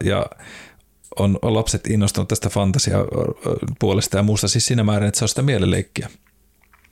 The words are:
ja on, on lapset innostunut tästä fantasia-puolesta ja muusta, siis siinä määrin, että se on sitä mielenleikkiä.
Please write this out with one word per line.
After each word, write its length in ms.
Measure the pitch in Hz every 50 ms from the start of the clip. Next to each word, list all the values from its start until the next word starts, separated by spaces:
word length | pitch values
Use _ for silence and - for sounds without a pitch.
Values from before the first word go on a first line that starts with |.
| -
ja 220 | 95 98 95 - - - - - - - - - - - - _ _ _ _ _ - - -
on, 200 | 98 101 95 -
on 120 | - 117 110
lapset 340 | 110 113 - - 98 -
innostunut 400 | - 113 104 101 98 - 101 95
tästä 220 | - 110 - - -
fantasia-puolesta 1700 | - 104 101 95 90 131 - 101 95 98 98 - - - - - - - - - - - - - - - 110 98 95 - - - -
ja 60 | 98 101
muusta, 240 | 107 107 - -
siis 180 | 98 - 117 -
siinä 180 | - 123 117 107
määrin, 240 | 104 104 101 104
että 100 | 104 -
se 80 | - 117
on 40 | 107
sitä 120 | - -
mielenleikkiä. 680 | 131 147 127 98 92 92 90 90 92 - - - - - - - _ _ _ _ _ _ _ _ _ _ _ _ _ _